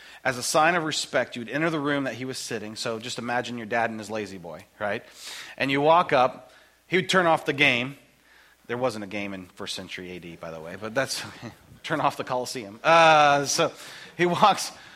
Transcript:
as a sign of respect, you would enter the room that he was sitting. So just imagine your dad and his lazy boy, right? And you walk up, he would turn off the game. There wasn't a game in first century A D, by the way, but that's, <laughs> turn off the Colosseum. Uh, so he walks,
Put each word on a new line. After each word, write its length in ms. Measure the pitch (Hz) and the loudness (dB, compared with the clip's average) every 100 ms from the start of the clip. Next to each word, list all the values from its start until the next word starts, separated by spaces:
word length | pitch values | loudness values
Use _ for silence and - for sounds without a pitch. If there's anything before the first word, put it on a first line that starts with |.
| - - | -20 -6
as 160 | 131 123 | -4 -4
a 40 | |
sign 300 | 120 165 156 | 0 4 4
of 120 | 175 156 | 4 0
respect, 500 | 143 - 143 117 127 | -4 -2 -2 -2 -6
you 60 | |
would 80 | 110 | -6
enter 200 | 135 165 | -2 -2
the 100 | 156 | -2
room 260 | 143 143 131 | -2 -2 -2
that 100 | 113 | -6
he 100 | 131 | -10
was 140 | 127 | -10
sitting. 360 | - 117 107 110 | -8 -8 -8 -8
So 220 | 123 113 | -6 -6
just 220 | 120 120 | -8 -8
imagine 400 | 120 120 117 120 | -4 -4 -4 -8
your 80 | 107 | -2
dad 240 | 117 113 | 0 0
and 80 | 110 | -2
his 100 | 104 | -8
lazy 300 | 110 98 95 | -6 -8 -10
boy, 260 | 85 78 - - | -14 -14 -16 -6
right? 240 | 104 107 - - - - - - | -4 -4 -8 -18 -16 -14 -12 -4
And 140 | 135 | -2
you 120 | 139 | 2
walk 320 | 151 165 180 | 6 4 6
up, 380 | 139 127 - - - _ _ - | 4 2 0 -20 -20 _ _ -2
he 80 | 180 | -2
would 140 | - | 2
turn 180 | 185 170 | 4 4
off 180 | 156 - | 2 0
the 80 | |
game. 440 | 139 143 120 131 143 _ _ _ _ _ _ - | 2 4 2 -2 -10 _ _ _ _ _ _ -8
There 120 | 120 | -2
wasn't 260 | 127 107 | -2 -2
a 40 | 101 | -8
game 280 | 104 101 95 | -8 -8 -10
in 120 | 90 | -14
first 220 | - 98 - | -14 -10 -10
century 360 | 92 - 90 | -10 -12 -12
A 80 | 90 | -12
D, 160 | 82 82 | -14 -14
by 140 | 82 | -12
the 100 | 82 | -12
way, 180 | 80 92 | -12 -10
but 140 | 107 120 | -6 -4
that's, 260 | 131 - 104 - 117 | -2 -4 -10 -14 -16
<laughs> 300 | - - - | -18 -20 -14
turn 180 | - 156 | -6 0
off 160 | 143 - | 0 -2
the 60 | |
Colosseum. 560 | 127 127 123 131 101 110 | -6 -4 -4 -8 -10 -2
Uh, 600 | 147 165 160 156 147 143 139 | 6 8 8 8 6 4 2
so 260 | - 151 - - - - - | 0 0 -2 -18 -18 -12 0
he 80 | 175 | 0
walks, 460 | 165 208 185 - - - | 6 6 4 -2 -10 -20